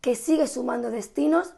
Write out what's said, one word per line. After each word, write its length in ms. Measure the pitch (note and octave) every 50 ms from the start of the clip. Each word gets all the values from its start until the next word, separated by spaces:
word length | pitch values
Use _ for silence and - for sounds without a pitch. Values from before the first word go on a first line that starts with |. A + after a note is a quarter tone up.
que 120 | - B3+ A#3+
sigue 320 | A3 - - D#4 D#4+ D4+
sumando 460 | - - B3+ B3 B3 A#3+ A#3+ A#3+ A#3
destinos, 640 | A3 A#3 G3 - - - C#4+ D4+ D#4+ E4+ F#4+ F#4 -